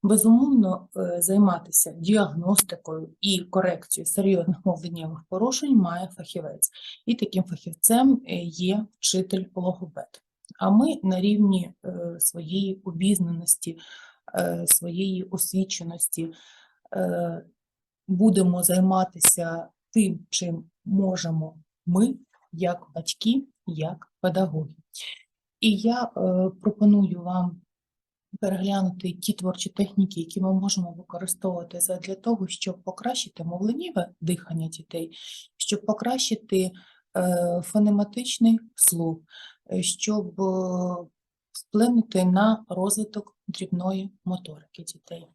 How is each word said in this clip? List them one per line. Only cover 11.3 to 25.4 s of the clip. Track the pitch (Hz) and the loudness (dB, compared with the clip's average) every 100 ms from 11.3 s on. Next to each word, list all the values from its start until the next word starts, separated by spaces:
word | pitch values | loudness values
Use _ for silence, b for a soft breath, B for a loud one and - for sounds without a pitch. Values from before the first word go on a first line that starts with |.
| 208 202 185 175 - | 6 6 4 0 -10
е, | 180 175 170 170 | -12 -8 -8 -2
своєї | - 170 156 185 196 190 | -2 -2 -6 -2 -2 -4
обізнаності, | 190 165 190 202 170 170 170 - - 165 B B B B - | -8 0 2 2 0 -2 0 0 -2 -12 B B B B -8
е, | - 175 170 170 | -4 -2 -2 2
своєї | - 175 175 190 185 | 0 0 -4 -2 -2
освіченості, | 185 185 - 190 190 - 170 170 - - 165 160 b b b b _ - | -6 -6 -4 -2 -2 -4 -8 -6 -6 -4 -8 -10 b b b b _ -4
е, | 90 87 87 117 - _ _ _ _ _ - | -2 -2 -4 -6 -14 _ _ _ _ _ -4
будемо | 180 220 190 180 180 | 4 6 6 4 2
займатися | 170 180 190 190 185 175 - - 165 165 170 _ _ | 2 4 4 4 0 2 2 2 -4 -6 -10 _ _
тим, | 226 196 165 - | 0 2 -2 -6
чим | - 180 165 - _ | -6 -4 -6 -10 _
можемо | - 196 190 180 170 160 156 - _ _ - | -2 0 2 0 -2 -4 -4 -12 _ _ 0
ми, | 180 240 269 _ _ _ | 2 2 0 _ _ _
як | 160 175 175 - | -4 -4 -4 -8
батьки, | - 160 - 214 262 269 _ - | -10 -8 -2 2 2 0 _ -10
як | 156 156 165 - _ | -6 -6 -8 -16 _
педагоги. | 185 170 190 156 151 - _ B B B B _ | -2 0 0 -2 -6 -12 _ B B B B _